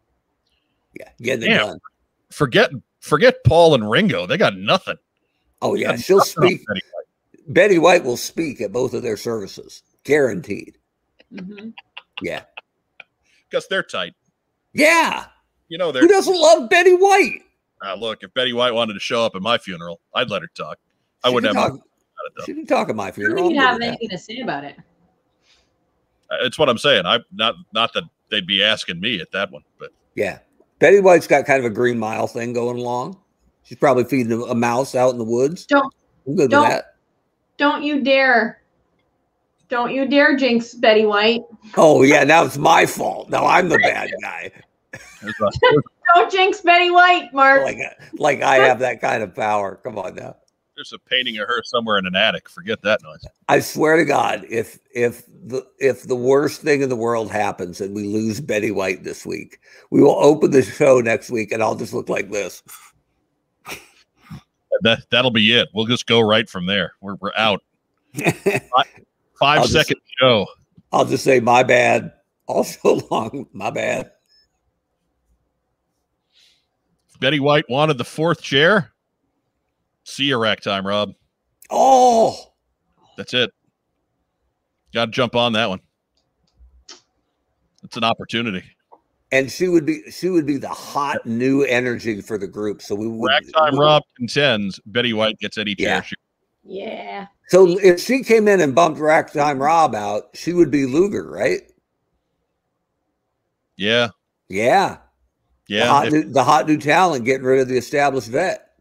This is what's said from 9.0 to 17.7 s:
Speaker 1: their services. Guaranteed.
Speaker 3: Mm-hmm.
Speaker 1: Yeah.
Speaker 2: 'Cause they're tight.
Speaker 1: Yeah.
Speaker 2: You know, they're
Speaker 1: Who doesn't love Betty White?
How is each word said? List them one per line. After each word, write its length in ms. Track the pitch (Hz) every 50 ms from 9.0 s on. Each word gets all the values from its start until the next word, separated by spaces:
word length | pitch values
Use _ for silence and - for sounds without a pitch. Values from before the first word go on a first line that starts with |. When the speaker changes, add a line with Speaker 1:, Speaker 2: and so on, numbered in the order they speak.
Speaker 1:
their 140 | 120 117 104
services. 640 | 98 - 120 113 110 95 95 - - - - - - _ _ _ _ _
Guaranteed. 760 | 135 143 156 139 117 101 180 - 98 98 87 82 104 _ _ _ _ _ _ _ _ _ _ _ _
Speaker 3:
Mm-hmm. 380 | - 196 185 190 208 202 214 226 233 - - _ _ - - _ _ -
Speaker 1:
Yeah. 220 | 92 82 78 73 - _ _ - - _ _ _ _ _ _ - - _ _ _ _ _ _ _ _ _
Speaker 2:
'Cause 160 | - 165 - -
they're 140 | 190 190
tight. 320 | - - - 98 90 85 - _ _ _ _ _ _ _ _ _ _ _
Speaker 1:
Yeah. 540 | _ - 294 311 330 330 302 208 - - - - _ _ _ _ _ _ _ _
Speaker 2:
You 100 | 160 170
know, 120 | 185 160
they're 100 | 131 254
Speaker 1:
Who 60 | 302 349
doesn't 280 | 403 392 - 320 370 339
love 300 | 320 320 330 330 240 220
Betty 240 | 370 349 349 370 359
White? 480 | 349 381 392 392 403 320 196 - - _ _ _ _ _ _